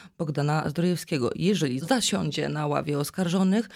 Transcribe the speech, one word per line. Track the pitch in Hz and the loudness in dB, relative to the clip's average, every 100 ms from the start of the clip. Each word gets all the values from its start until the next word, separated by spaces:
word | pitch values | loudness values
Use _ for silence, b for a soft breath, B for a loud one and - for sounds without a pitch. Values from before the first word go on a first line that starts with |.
| B - | B -6
Bogdana | 160 143 143 156 160 | -4 0 0 0 0
Zdrojewskiego. | 147 175 175 - 156 117 - | 0 0 0 -2 -2 0 0
Jeżeli | 170 196 147 127 | 2 2 0 0
zasiądzie | 165 254 - 190 160 143 143 | 0 0 2 0 -2 -2 -4
na | 147 147 | -2 -2
ławie | 143 147 143 | -2 -2 -2
oskarżonych, | 143 - 175 190 190 202 233 | -2 -2 0 2 4 2 0